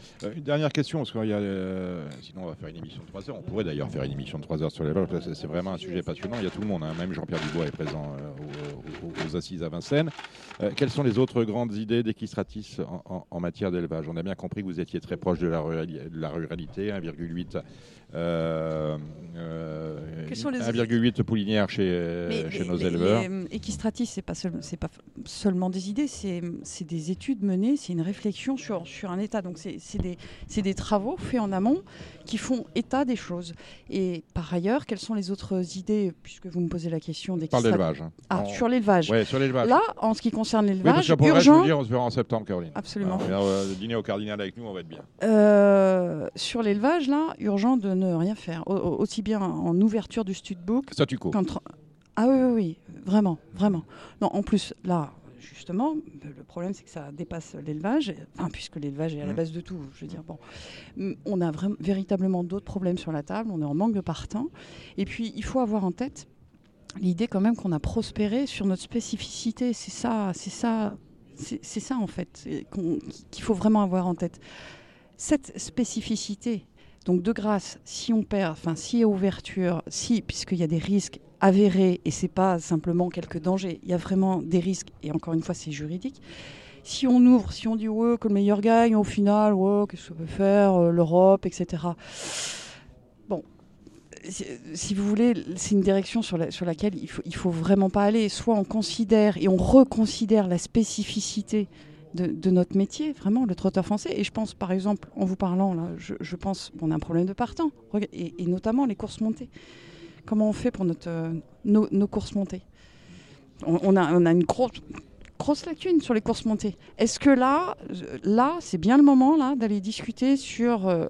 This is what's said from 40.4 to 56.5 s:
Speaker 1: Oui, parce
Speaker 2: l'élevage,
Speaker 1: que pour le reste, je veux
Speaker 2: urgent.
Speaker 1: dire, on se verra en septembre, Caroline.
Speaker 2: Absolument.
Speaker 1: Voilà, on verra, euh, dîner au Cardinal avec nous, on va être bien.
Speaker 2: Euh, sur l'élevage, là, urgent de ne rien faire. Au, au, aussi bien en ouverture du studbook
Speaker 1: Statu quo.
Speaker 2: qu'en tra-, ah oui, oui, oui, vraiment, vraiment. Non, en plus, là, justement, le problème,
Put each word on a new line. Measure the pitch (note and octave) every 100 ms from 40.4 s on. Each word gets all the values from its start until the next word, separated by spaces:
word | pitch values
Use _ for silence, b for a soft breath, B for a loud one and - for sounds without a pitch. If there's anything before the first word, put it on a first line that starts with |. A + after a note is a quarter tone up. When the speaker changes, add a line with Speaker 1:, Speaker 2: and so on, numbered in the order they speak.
| A3 A3 G#3
Speaker 1:
Oui, | F#3+
parce | F#3+ D4 E4
Speaker 2:
l'élevage, |
Speaker 1:
que |
pour | D#3+ -
le |
reste, | D#4+ C4+
je |
veux | D#4
Speaker 2:
urgent. | -
Speaker 1:
dire, | D3+
on |
se | A#2+
verra | B2
en | B2
septembre, | A#2+ A#2+ A2+ G#2
Caroline. | F#2 E2 D2+
Speaker 2:
Absolument. | - - F#2+ F#2
Speaker 1:
Voilà, | F2 G2
on |
verra, | G2
euh, | G2 G2
dîner | F#2+ A2 A#2
au |
Cardinal | G#2 G#2 G#2+ G#2
avec | G2 G#2
nous, |
on | A#2
va | F#2+
être | E2
bien. | D#2+ - -
Speaker 2:
Euh, | A3 A3 G#3 G#3 G3+ G3 F#3+ F#3 F3 D#3 A2 -
sur | - A#3
l'élevage, | A3 G3+ A#3+ F4 C4+
là, | C#4+ D#4+ -
urgent | G#3 G3+ A3+ C4
de | G3 F#3
ne | F#3
rien | E3+ F3
faire. | G#3+ - E3 -
Au, |
au, | F#3+ - D3+
aussi | G#3+ -
bien | G3+ G#3+
en | F#3+ D#3+ E3+ E3+
ouverture | G#3+ G#3+ - -
du | G3
studbook | F#3+ - F#3 F3 A#3 C4+
Speaker 1:
Statu | - D#3 B2+
quo. | F2+
Speaker 2:
qu'en | G3+
tra-, | F#3 - - - - _ _ -
ah | A#3
oui, | C4+
oui, | B3+
oui, | A#3 F#3 D#3+ - E3+
vraiment, | F#3 G#3 G3+ D#3+ -
vraiment. | F3+ G#3 F3+ - B B B
Non, | G3+
en | G3
plus, | G3 G#3 - -
là, | F#3 F3 D3 - - -
justement, | - - - F3+ C#4 D#4 - C#3
le | D3+ C3+
problème, | -